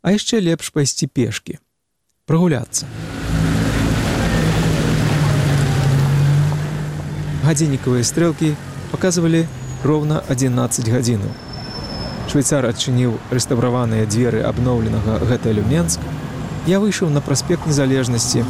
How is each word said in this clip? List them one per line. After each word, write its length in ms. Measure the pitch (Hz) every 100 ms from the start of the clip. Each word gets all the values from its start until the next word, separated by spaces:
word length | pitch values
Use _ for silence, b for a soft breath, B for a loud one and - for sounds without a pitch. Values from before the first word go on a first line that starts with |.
А 140 | 175 208
яшчэ 240 | - 226
лепш 320 | 175 165 -
пайсці 400 | 156 139 - 147
пешкі, 480 | - 113 107 - - _ _ _ _ _ _ -
прагуляцца. 640 | 160 180 131 120 - - - - - - - - - - - - - - - 170 165 160 160 156 151 - - 147 147 - 147 - 143 143 - 139 139 139 143 143 147 147 147 - - - - - - - -
Гадзіннікавыя 600 | 143 156 160 135 131 123 113
стрэлкі 480 | - 170 147 160 147 - - -
паказвалі 520 | - 185 180 165 165 160 - - -
роўна 400 | 143 151 151 156 -
адзінаццаць 560 | 131 131 123 123 - 113
гадзінаў. 440 | 127 120 113 101 - - - - - - - - - -
Швейцар 340 | 147 135 143 120
адчыніў 520 | 110 - 123 123 110 -
рэстаўраваныя 760 | 127 - 123 123 123 120 110 107
дзверы 360 | 107 123 110 113
абноўленага 720 | 110 123 120 110 110 104 110 117
гатэлю 360 | 123 117 107 107
"Менск". 320 | 151 165 - - - - - - - 160
Я 120 | 190
выйшаў 280 | 208 - 170
на 120 | 143
праспект 440 | 139 135 - 175 156
Незалежнасці 760 | 147 135 131 123 117 - 123